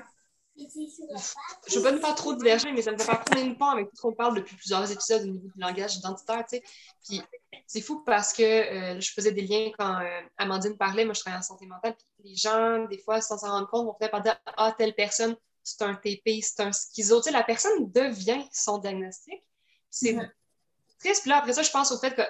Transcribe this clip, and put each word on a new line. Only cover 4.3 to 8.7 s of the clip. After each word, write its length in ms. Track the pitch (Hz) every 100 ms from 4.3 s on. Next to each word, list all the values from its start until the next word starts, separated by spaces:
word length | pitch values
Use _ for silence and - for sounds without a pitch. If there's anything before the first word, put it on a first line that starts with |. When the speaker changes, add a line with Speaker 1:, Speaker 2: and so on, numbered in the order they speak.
| 214
Speaker 1:
depuis 180 | 185
plusieurs 380 | 190 185 190 202
épisodes 300 | 202 - 220
au 40 | 196
niveau 220 | 190 190
du 120 | 190
langage 360 | 180 185 202 185
identitaire, 480 | 185 190 - 226 226
tu 100 | 247
sais. 60 | - - - _ -
Puis 140 | 196 - - _ - -
c'est 140 | 220
fou 220 | 214 302
parce 300 | - 214 202
que, 80 | -
euh, 580 | 220 220 214